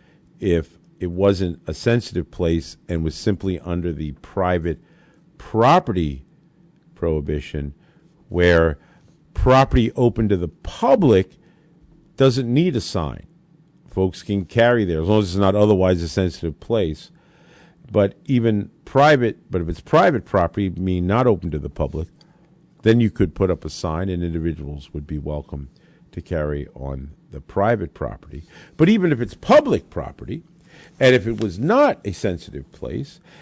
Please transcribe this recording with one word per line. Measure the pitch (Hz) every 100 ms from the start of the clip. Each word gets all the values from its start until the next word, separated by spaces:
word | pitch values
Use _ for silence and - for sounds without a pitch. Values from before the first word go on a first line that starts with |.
| _ _ _ -
if | 98 82 - _ _ -
it | 90
wasn't | 87 101 92 90 82 -
a |
sensitive | 80 120 120 - 92 80
place | - 85 82 - - -
and | 82
was | 80 -
simply | 110 92 98 87
under | 87 87 85
the | 76 76 69
private | - 98 90 90 82 78 _ _ _ _ _ _
property | - 110 123 175 - 92 76 69 - _ _ _ _ _ _ -
prohibition, | 82 76 71 73 - 76 71 - _ _ _ _ -
where | 87 87 85 82 73 _ _ _ _ _
property | - 127 131 135 131 113 -
open | 120 117 107
to | 92
the | 85
public | _ - - 240 247 143 95 - _ _ _ _ _ _ _ _ -
doesn't | 135 123 117
need | 135 180 123
a |
sign. | - 92 73 50 - _ _ _ _ _ -
Folks | 95 95 -
can | - 101 85
carry | 120 120 120 92
there | 78
as | 87
long | 107
as | 95
it's | 95
not | 98 101
otherwise | 107 95 92 87
a | 85
sensitive | 101 90 - 82 -
place. | - 113 85 76 - _ _ _ _ _ _ _ -
But | 107 98 - -
even | 123 113 104 - _ -
private, | 131 151 139 117 - -
but | 92
if | 82
it's | -
private | - 156 190 117 -
property, | 98 85 107 95
meaning | 90 92 90 90
not | 113 123
open | 90 85
to | 76
the | 71
public, | - 69 78 80 _ _ _ _ _ _ _
then | 110 120
you | 107
could | - 90
put | - 92
up | 82 78
a |
sign | - 85 80 95
and | 87
individuals | 85 82 82 76 71 73 -
would | 76 71
be | 76
welcome | 73 73 - 71 69 _ _ _ _
to | 90
carry | - 82 76 73 -
on | 62 67 67 71 - _
the | 69
private | - 98 107 110 82
property. | - 60 52 - 73 - - - -
But | 170
even | 220 175
if | 120
it's | 117
public | - - 294 285 104 -
property, | 82 69 73 60 160 - _ _ - - -
and | 131 123
if | 107
it | 107
was | 107 87
not | 151 254 294 - 101
a |
sensitive | 87 101 82 - 71 69
place, | - 62 95 139 - _ -